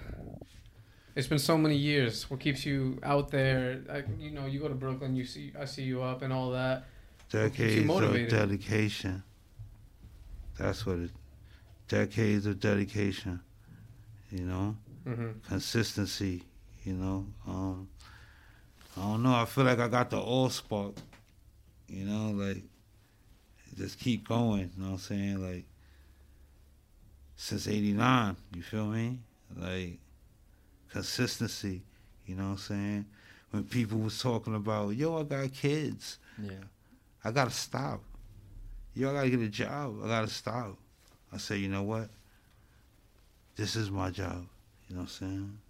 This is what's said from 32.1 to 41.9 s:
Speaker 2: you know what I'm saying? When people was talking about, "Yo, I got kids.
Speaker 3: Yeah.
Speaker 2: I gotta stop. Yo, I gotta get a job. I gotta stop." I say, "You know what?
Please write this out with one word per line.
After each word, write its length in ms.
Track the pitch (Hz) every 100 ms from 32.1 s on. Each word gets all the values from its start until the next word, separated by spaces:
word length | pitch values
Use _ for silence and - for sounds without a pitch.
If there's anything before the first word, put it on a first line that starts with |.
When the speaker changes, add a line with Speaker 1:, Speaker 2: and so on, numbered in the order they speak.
| - -
Speaker 2:
you 100 | 92
know 80 |
what 60 | 98
I'm 80 | 98
saying? 480 | - 101 101 104 104 - - - -
When 120 | 104
people 360 | 98 123 110 110
was 200 | 110 -
talking 340 | 127 113 113 107
about, 340 | 104 104 104
"Yo, 280 | 110 160 160
I 60 |
got 300 | 147 139 135
kids. 640 | 135 143 147 139 104 - - - -
Speaker 3:
Yeah. 140 | 101 95 98 - - - _ _
Speaker 2:
I 80 | 107
gotta 200 | 131 123
stop. 500 | - - 123 139 104 - - - - - - - - -
Yo, 160 | 120 135
I 40 |
gotta 160 | 143 135
get 100 | 123
a 80 | 110
job. 540 | 107 107 143 139 107
I 40 | 104
gotta 200 | 113 110
stop." 480 | - - 117 110 95 - _ - - _
I 60 | 104
say, 220 | - 104
"You 100 | 98
know 140 | 98
what? 260 | 101